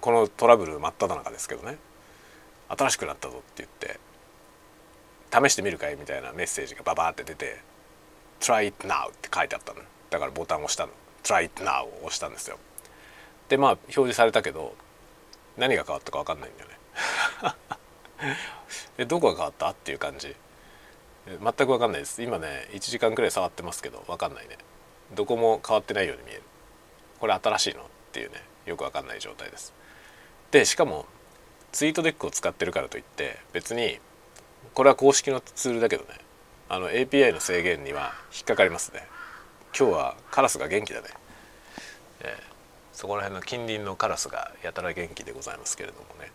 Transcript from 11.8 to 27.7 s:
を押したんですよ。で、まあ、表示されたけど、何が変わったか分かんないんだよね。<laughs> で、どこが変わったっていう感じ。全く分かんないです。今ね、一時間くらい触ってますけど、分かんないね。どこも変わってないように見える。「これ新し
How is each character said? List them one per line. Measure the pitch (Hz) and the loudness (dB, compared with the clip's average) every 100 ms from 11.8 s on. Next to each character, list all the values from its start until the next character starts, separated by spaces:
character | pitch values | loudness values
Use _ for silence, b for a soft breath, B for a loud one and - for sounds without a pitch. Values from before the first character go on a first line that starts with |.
| 127 | -2
を | - | -10
押 | - | -8
し | - | -6
た | 76 | -6
ん | |
で | 62 | -8
す | - | -12
よ。 | - - - B B B B B B - | -12 -16 -20 B B B B B B 0
で、 | 135 | 4
ま | 139 | 6
あ、 | |
表 | 95 - | 4 0
示 | - 127 | 2 2
さ | 113 113 | 6 6
れ | |
た | 113 | 6
け | 92 | 0
ど、 | 73 71 - - - - - - - - - | -6 -10 -12 -20 -20 -20 -20 -20 -20 -20 -2
何 | 127 107 | 2 2
が | |
変 | 73 | 0
わ | 73 | -6
っ | |
た | - | -6
か | 71 | -8
分 | - | -6
か | |
ん | 76 | -6
な | 62 | -8
い | |
ん | - | -16
だ | |
よ | - | -20
ね。 | - - - - - - - - - - - - - - - 143 | -20 -18 -6 -4 0 -2 0 -4 -4 -12 -14 -14 -20 -20 -10 -6
<laughs> | 131 B B B B B - | -6 B B B B B -6
で、 | 120 | -2
ど | 165 | 4
こ | 143 | 4
が | 80 | 2
変 | |
わ | 78 | -4
っ | - | -2
た | 78 | -4
っ | |
て | - - | -4 -8
い | |
う | 69 | -6
感 | 71 71 | -6 -8
じ。 | - 139 - B B B B B - - - | -14 -14 -20 B B B B B -20 -20 -16
全 | 90 101 | -4 -4
く | - 131 | 2 4
分 | 127 | 4
か | 117 | 2
ん | |
な | 78 | 0
い | |
で | 71 | -6
す。 | - | -8
今 | 120 120 | -6 -4
ね、 | - 135 123 | -4 -8 -10
一 | 101 - | -10 -6
時 | 123 | 2
間 | 117 | 2
く | 113 | 4
ら | 107 | 0
い | |
触 | - 90 | 2 -2
っ | |
て | - | -4
ま | 87 | -10
す | - | -10
け | 64 | -12
ど、 | 60 - | -14 -12
分 | 87 | -6
か | 82 | -6
ん | |
な | 69 | -6
い | - | -16
ね。 | 104 - - - - - | -20 -20 -20 -20 -20 -16
ど | 104 101 | -6 -2
こ | 120 | 4
も | 113 110 - | 4 4 2
変 | |
わ | 110 | 0
っ | |
て | - | 2
な | 104 | -2
い | 92 | 0
よ | |
う | 62 | -2
に | |
見 | 62 | -12
え | 53 | -16
る。 | - - - - - - - - | -18 -20 -20 -20 -20 -20 -20 -6
「こ | 110 | 0
れ | |
新 | 95 - 104 | 2 2 2
し | - | 0